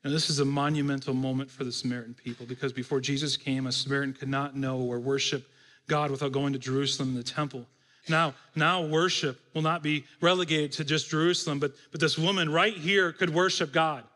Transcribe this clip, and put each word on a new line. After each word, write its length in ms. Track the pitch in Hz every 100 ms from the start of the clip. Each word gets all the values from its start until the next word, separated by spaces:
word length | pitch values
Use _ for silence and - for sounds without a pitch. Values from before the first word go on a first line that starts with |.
Now, 80 | 139
this 180 | 156 -
is 100 | 143
a 60 |
monumental 680 | 139 143 143 151 143 139 -
moment 380 | 131 131 131 135
for 120 | -
the 80 | 127
Samaritan 420 | 120 123 123 117
people 320 | 120 123 120
because 260 | 120 127 139
before 280 | 127 123 139
Jesus 380 | 135 139 147 -
came, 300 | - 131 131
a 40 |
Samaritan 420 | 123 135 139 139
could 160 | 135 135
not 260 | 139 143
know 240 | 135 135 131
or 200 | 123 120
worship 480 | 127 139 - 139 - _ - - -
God 240 | 151 147
without 200 | 135 143
going 220 | 135 143
to 60 | 139
Jerusalem 500 | 123 131 139 - 131
and 80 | 127
the 60 |
temple. 420 | 120 - 147 131 117 _ _ _ -
Now, 280 | 160 160 - -
now 280 | 156 156 180
worship 560 | 156 156 180 - 147 123 _
will 80 | 160
not 180 | 156 170
be 240 | 151 151 - -
relegated 500 | 170 185 170 156 147
to 100 | -
just 260 | 147 156 -
Jerusalem, 480 | 156 170 175 165 143
but, 160 | 143 - -
but 80 | 160
this 200 | 156 -
woman 320 | 170 196 160
right 240 | 160 208
here 360 | 196 160 202 175
could 200 | 156 180
worship 420 | 156 185 - 160
God. 300 | 156 160 139 107